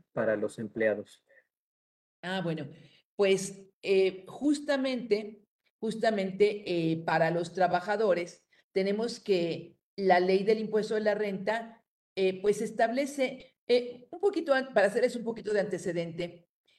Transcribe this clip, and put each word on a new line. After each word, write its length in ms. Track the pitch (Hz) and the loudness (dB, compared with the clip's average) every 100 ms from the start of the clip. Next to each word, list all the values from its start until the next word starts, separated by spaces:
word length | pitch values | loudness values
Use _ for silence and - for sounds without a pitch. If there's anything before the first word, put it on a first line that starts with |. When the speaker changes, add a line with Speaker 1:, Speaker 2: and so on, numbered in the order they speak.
| _ | _
Speaker 1:
para 240 | - 110 107 | -4 -2 0
los 220 | 107 - | -2 -6
empleados? 640 | 110 113 110 104 98 - _ _ _ _ _ _ _ _ _ _ | -10 0 0 0 -6 -18 _ _ _ _ _ _ _ _ _ _
Speaker 2:
Ah, 180 | 175 190 | -6 -4
bueno, 280 | 170 156 139 - - _ _ - | -4 -6 -8 -14 -20 _ _ 0
pues, 500 | 196 190 190 - - _ | 2 2 0 -10 -20 _
eh, 420 | 180 190 190 185 - | 0 2 2 -2 -14
justamente, 1200 | - 277 285 - 277 262 254 226 208 214 - _ _ _ _ | -4 0 0 0 -2 0 -4 -2 -2 -4 -14 _ _ _ _
justamente, 840 | 220 - 226 208 190 190 208 208 - | -6 0 0 0 -4 2 2 2 -2
eh, 320 | 170 165 165 165 | 0 0 0 0
para 260 | 160 165 | 2 2
los 220 | 170 170 | 2 -4
trabajadores 880 | 190 180 175 190 208 214 175 175 - _ _ _ | 0 2 2 0 0 2 2 -2 -12 _ _ _
tenemos 480 | 196 190 202 233 - | -2 0 0 -2 -6
que 560 | - 185 170 156 - _ _ - | 0 0 0 -4 -10 _ _ -2
la 240 | 190 180 | 4 6
ley 240 | 185 190 | 6 2
del 160 | 202 220 | 2 0
impuesto 360 | 208 214 196 220 | 0 -2 0 0
de 60 | |
la 140 | 214 208 | 0 0
renta, 680 | 208 190 190 226 226 - _ _ _ - | -2 -4 -4 -4 -6 -16 _ _ _ 0
eh, 240 | 190 185 | 0 2
pues 200 | 202 208 | 0 0
establece, 960 | 220 - 226 247 285 285 254 - - _ - | -2 0 0 2 -4 -2 -4 -4 -16 _ 2
eh, 440 | 247 247 - - | 2 2 -10 -16
un 80 | 339 | -2
poquito 340 | 403 359 320 | 0 0 2
an-, 200 | 262 262 | 0 2
para 140 | 220 196 | 2 2
hacerles 280 | 220 247 240 | 2 0 -2
un 80 | |
poquito 300 | 226 226 202 | -8 -8 -2
de 80 | 208 | -2
antecedente, 880 | 185 180 190 170 170 165 175 - _ _ _ | 0 -4 -4 -4 -6 -6 -8 -10 _ _ _